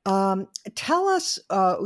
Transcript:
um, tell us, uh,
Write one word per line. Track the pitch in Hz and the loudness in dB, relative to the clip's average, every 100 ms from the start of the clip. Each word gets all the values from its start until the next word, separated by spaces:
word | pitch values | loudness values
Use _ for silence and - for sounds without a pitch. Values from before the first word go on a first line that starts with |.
| 196 | 0
um, | 196 196 190 196 - - | 2 2 0 -4 -10 -14
tell | - - 339 392 | -8 -2 0 2
us, | 370 - - - | 0 -2 -6 -4
uh, | 196 185 180 | 0 2 2